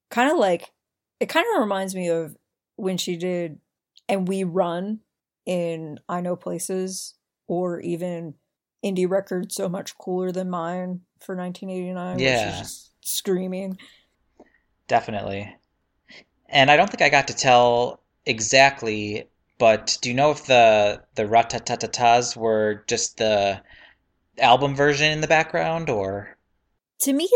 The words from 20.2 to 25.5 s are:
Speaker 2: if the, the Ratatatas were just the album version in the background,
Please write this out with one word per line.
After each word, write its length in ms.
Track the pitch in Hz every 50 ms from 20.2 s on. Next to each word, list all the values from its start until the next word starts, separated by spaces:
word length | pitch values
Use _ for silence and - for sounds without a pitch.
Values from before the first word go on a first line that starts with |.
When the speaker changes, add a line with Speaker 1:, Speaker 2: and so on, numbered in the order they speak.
| 143 151 147
Speaker 2:
if 120 | - -
the, 580 | - 131 120 117 110 107 107 104 104 104 - - _ _
the 80 | - 110
Ratatatas 1120 | 104 110 113 113 - - 117 - - 120 113 - 110 - - 120 117 117 123 123 120 -
were 480 | 117 113 113 110 107 107 107 104 101 -
just 300 | - 120 113 - - -
the 460 | - 113 110 107 101 101 98 98 95 - _ - - - - _ _ _ _ _ _ _ _ _ -
album 380 | 123 123 123 131 139 139 139
version 360 | 135 143 147 143 139 151 151 151
in 100 | 156 156
the 40 |
background, 600 | 151 160 156 160 -